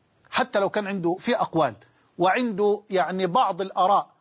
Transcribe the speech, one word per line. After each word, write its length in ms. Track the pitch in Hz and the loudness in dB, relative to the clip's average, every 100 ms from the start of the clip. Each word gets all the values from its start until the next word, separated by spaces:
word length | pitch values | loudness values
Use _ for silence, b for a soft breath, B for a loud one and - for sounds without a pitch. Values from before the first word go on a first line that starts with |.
| _ _ _ | _ _ _
حتى 300 | - 254 208 | -4 -2 0
لو 100 | 196 | 0
كان 180 | 214 202 | -2 -4
عنده 280 | 202 170 175 | -2 -2 -2
فيه 220 | - 240 | -2 -2
أقوال 340 | 175 165 143 104 _ b b b | 0 0 0 -2 _ b b b
وعنده، 680 | 180 208 247 190 208 202 - | 0 2 -2 0 0 0 -2
يعني، 380 | 185 160 185 185 | -2 -2 -2 0
بعض 340 | 196 226 180 | 0 0 -2
الآراء، 480 | 190 190 185 196 - _ | -4 0 2 2 0 _